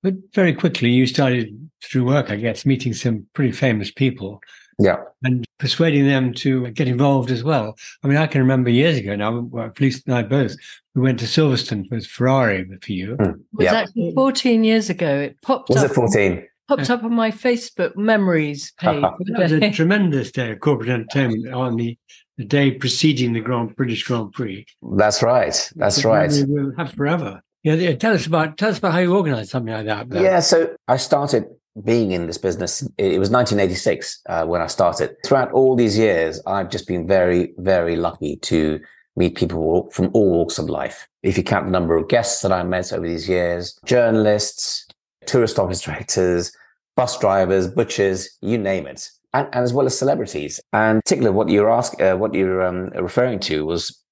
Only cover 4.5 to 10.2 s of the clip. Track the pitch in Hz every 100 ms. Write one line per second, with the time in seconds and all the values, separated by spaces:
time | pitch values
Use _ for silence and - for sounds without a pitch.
4.5 | - _ - 98 85 - _ 127 127 120
5.5 | _ 143 - 165 143 139 135 127 117 143
6.5 | 131 123 107 131 120 139 135 120 123 131
7.5 | 147 107 110 - - 143 143 156 139 131
8.5 | 131 123 120 160 143 101 101 104 117 120
9.5 | 120 113 - 135 131 - 123